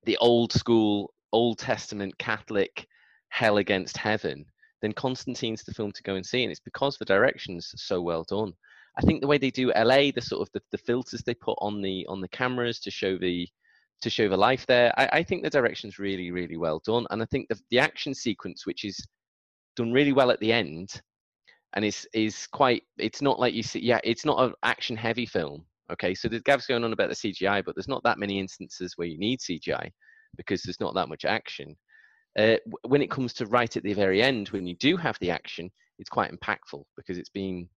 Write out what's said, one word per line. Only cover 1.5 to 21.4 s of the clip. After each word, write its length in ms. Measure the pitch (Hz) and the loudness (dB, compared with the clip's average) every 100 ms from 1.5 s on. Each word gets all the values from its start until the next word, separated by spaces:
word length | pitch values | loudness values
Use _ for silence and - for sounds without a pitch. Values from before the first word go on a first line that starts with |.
| 110 | 0
Testament 600 | - 110 - 104 98 - | -2 -4 -4 -8 -8 -6
Catholic 680 | - 107 - 104 95 - - _ _ _ _ | -4 -4 -2 0 0 -2 -16 _ _ _ _
hell 260 | - 113 104 | 2 4 4
against 400 | 98 98 90 - | 4 0 0 -4
heaven, 480 | 110 95 85 71 73 _ _ _ | -2 0 -2 -6 -14 _ _ _
then 100 | 107 | -6
Constantine's 720 | 107 131 127 - 123 117 110 | -2 -4 -4 -6 -6 -4 -6
the 80 | - | -8
film 180 | 113 104 | -6 -6
to 100 | - | -6
go 140 | - 95 | -6 -4
and 100 | 92 | -2
see, 160 | 123 | 0
and 80 | 117 | 0
it's 100 | 78 | -4
because 380 | - - 139 143 | -12 -2 -2 -2
the 80 | - | 2
direction's 680 | 98 127 - - 90 - - | 4 4 2 -8 -10 -10 -12
so 260 | - 92 | -4 -2
well 220 | 87 82 | 0 -2
done. 280 | 82 98 107 85 _ - _ - | -2 -4 -4 -6 _ -20 _ 2
I 20 | |
think 220 | - 160 | 2 4
the 40 | 139 | 4
way 120 | 147 | 4
they 120 | 131 | 2
do 220 | 127 127 | 0 2
L 180 | 104 113 | 4 6
A, 200 | 135 143 | 6 6
the 100 | 127 | 0
sort 220 | - - 104 | -4 -4 -4
of 60 | |
the, 80 | 95 _ | -6 _
the 60 | 101 | -8
filters 460 | - 123 123 117 | -2 -2 -2 -6
they 100 | - | -4
put 240 | 120 - - | -4 -2 -2
on 180 | 104 104 | -2 -2
the, 240 | 98 95 - | -4 -4 -6
on 100 | 98 | -8
the 80 | 92 | -8
cameras 500 | - 127 127 120 117 | -2 -2 0 -2 -4
to 100 | - | -8
show 260 | - 98 95 | -2 0 0
the, 320 | 90 90 87 _ _ _ _ _ | 0 -2 -4 _ _ _ _ _
to 80 | 117 | -4
show 180 | - 107 | 0 2
the 80 | 95 | 4
life 300 | 107 131 - | 4 2 4
there, 260 | 123 120 - | 6 6 4
I, 100 | 127 151 | 2 2
I 20 | |
think 200 | 170 190 | 0 -4
the 40 | 156 | 0
direction's 500 | 147 120 - 104 - | 2 2 -2 -12 -6
really, 320 | 101 95 90 | -4 -4 -4
really 280 | 90 85 82 | -6 -6 -4
well 240 | 82 78 | -2 -2
done. 220 | - 113 120 | 0 -2 0
And 140 | 104 | -4
I 20 | |
think 240 | 113 139 - | -2 -4 -4
the, 100 | 104 _ | -8 _
the 80 | 120 | 4
action 340 | 151 - - | 4 0 -8
sequence, 540 | 135 - 101 95 - - | -4 -4 -4 -8 -10 -8
which 180 | - | -6
is 180 | 104 92 - _ _ _ _ _ _ - | -8 -10 -14 _ _ _ _ _ _ -6
done 160 | 117 | 2
really 200 | 127 147 | 4 6
well 180 | 135 127 | 6 6
at 100 | - | 4
the 120 | 107 | 4
end, 480 | 117 87 80 95 - _ _ _ _ | 2 0 -6 -12 -14 _ _ _ _